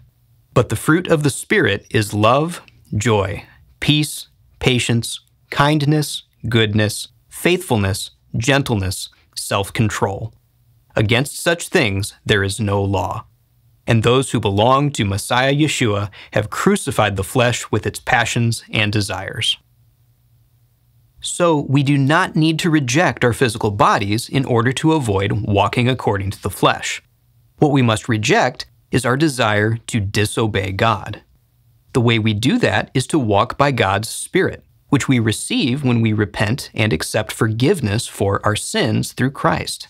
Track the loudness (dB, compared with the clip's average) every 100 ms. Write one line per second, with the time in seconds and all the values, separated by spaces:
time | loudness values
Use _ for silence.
0 | _ _ _ _ _ -2 0 -2 0 0
1 | 2 0 0 -2 -2 0 2 -2 -2 -4
2 | -2 2 2 4 0 -6 -16 _ _ -4
3 | 0 0 0 -6 -14 -20 _ _ 0 0
4 | 0 -6 -16 _ _ _ 0 2 2 0
5 | -2 -10 _ _ _ 0 2 2 2 0
6 | 0 -8 -14 _ 0 2 2 2 0 -2
7 | -12 _ _ -4 0 0 0 0 0 -2
8 | -8 -16 _ -4 2 2 2 -2 -2 -6
9 | -12 _ _ -14 -4 -2 -2 0 0 0
10 | -4 -4 -10 -14 _ _ _ _ _ -2
11 | 2 2 0 -2 -2 -2 0 0 0 -2
12 | -6 -8 0 0 0 -2 0 0 0 0
13 | -2 -8 -12 _ _ _ _ _ 0 2
14 | 4 2 2 -2 0 2 4 4 2 -2
15 | -2 -2 -2 0 2 2 0 2 0 0
16 | -4 -8 -4 -4 -2 0 0 0 0 0
17 | 0 0 -2 2 2 0 -4 -4 -4 -6
18 | 0 0 2 0 0 -2 -4 -2 0 0
19 | -2 -6 -8 -4 -4 -4 _ _ _ _
20 | _ _ _ _ _ _ _ _ _ _
21 | _ -16 -10 0 2 2 2 2 2 2
22 | 4 2 2 2 2 2 2 2 2 2
23 | 2 2 0 2 0 0 -2 2 2 2
24 | 0 -2 -2 -2 0 2 2 0 2 2
25 | 0 0 0 -2 0 2 2 2 0 0
26 | -2 -2 -4 -6 -8 0 2 2 -4 -10
27 | -12 _ _ _ _ _ 2 4 4 2
28 | 0 -2 2 2 2 -2 -14 _ _ -2
29 | 0 0 0 2 2 2 0 -2 -4 -4
30 | -2 -2 -2 0 -2 -2 -4 0 0 0
31 | -6 -14 -18 _ _ _ _ _ _ 0
32 | 2 2 0 0 0 0 0 0 -2 -4
33 | -2 -2 2 0 0 0 0 2 0 0
34 | -4 -10 -4 -2 -2 -4 _ _ _ 0
35 | 2 2 2 -2 -4 -2 -2 0 0 2
36 | 2 0 -2 0 -2 -2 -6 -2 0 0
37 | -2 -4 -4 -2 -2 2 0 2 0 -2
38 | -4 -4 -2 0 0 -2 -4 -2 0 -2
39 | -4 -4 -4 0 -2 -2 -4 -10